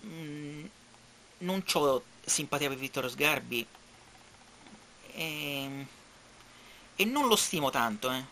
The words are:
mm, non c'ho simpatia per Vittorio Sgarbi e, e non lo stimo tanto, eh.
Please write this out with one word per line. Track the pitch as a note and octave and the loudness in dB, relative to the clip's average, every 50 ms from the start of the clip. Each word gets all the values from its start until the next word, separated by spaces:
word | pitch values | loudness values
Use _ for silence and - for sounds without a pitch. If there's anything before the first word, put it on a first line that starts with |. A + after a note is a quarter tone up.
| - | -12
mm, | G#3+ E3 E3 D#3+ D3+ D3 D3 D3+ C#3+ D3 D3+ D3+ G3+ - - - - - - - - - - - - - - | -12 -10 -10 -8 -8 -8 -8 -8 -10 -10 -10 -12 -14 -16 -18 -20 -20 -20 -20 -20 -20 -20 -20 -20 -20 -14 -6
non | F3+ F3+ F#3+ G3 F#3+ | -2 -2 0 0 0
c'ho | - - E3 D3 C#3+ C3+ B2+ - - - - - | 2 2 4 6 6 4 4 0 -6 -20 -16 -2
simpatia | - - - D3+ C#3 - C#3+ D3 C#3 | 0 0 0 0 0 0 0 0 0
per | C3+ C3 | 0 -2
Vittorio | C3+ C3 - C#3+ B2+ B2+ | -6 -4 -4 -2 -2 -2
Sgarbi | B2 - C#3+ D3+ D3+ C3+ G#2+ F#2 A#2+ A#2+ A2+ - - - - - - - - - - - - - - - - - - - - - - - - - - - - - - | 0 2 4 4 4 2 0 -2 -2 -2 -2 -4 -10 -20 -20 -20 -20 -20 -20 -20 -20 -20 -20 -20 -20 -20 -20 -20 -20 -20 -20 -20 -20 -20 -20 -20 -20 -20 -20 -16 -10
e, | - D#3+ D#3+ D3+ D3+ D3+ C#3+ C#3+ C#3 C#3 C#3 C#3 C#3 C#3 B2+ - - - - - - - - - - - - - - - - - - - - - | -8 -6 -6 -6 -6 -6 -4 -4 -4 -6 -6 -8 -10 -10 -12 -14 -20 -20 -20 -20 -20 -20 -20 -20 -20 -20 -20 -20 -20 -20 -20 -20 -20 -20 -20 0
e | - F#3+ | 0 0
non | A3 C4 D4 C#4+ B3 | 2 4 2 6 6
lo | A3 | 6
stimo | G3+ - - - D#3 D3 C3+ | 6 4 2 2 2 2 2
tanto, | - C3 A#2 A#2 G#2+ G#2 - B2+ | 4 4 2 2 2 0 -2 -2
eh. | B2+ C3 C3 C3+ | -2 -2 -4 -8